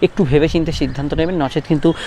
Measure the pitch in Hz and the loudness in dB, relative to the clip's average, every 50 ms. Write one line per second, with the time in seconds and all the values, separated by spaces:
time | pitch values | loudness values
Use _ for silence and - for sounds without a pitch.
0 | 202 - - - 190 131 139 147 151 156 - 165 160 165 156 - 147 127 - 139 | -2 0 2 0 0 2 4 2 2 2 2 0 0 0 -2 -2 -2 -4 -2 -4
1 | 139 147 - 151 160 170 190 165 143 131 - 156 - - 160 147 - 165 156 - | -6 -4 -2 -2 -2 0 0 -2 -2 -2 -2 -4 -2 0 0 2 2 2 0 0
2 | - | -4